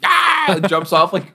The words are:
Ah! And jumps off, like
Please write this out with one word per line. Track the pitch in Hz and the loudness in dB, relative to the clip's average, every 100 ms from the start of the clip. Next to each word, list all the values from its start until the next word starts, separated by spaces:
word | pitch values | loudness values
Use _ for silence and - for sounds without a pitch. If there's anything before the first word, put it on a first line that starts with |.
Ah! | - 339 359 330 311 | 2 0 2 0 0
And | 220 180 | -2 0
jumps | 165 160 | -2 0
off, | 165 165 | 0 2
like | 185 143 | -2 -8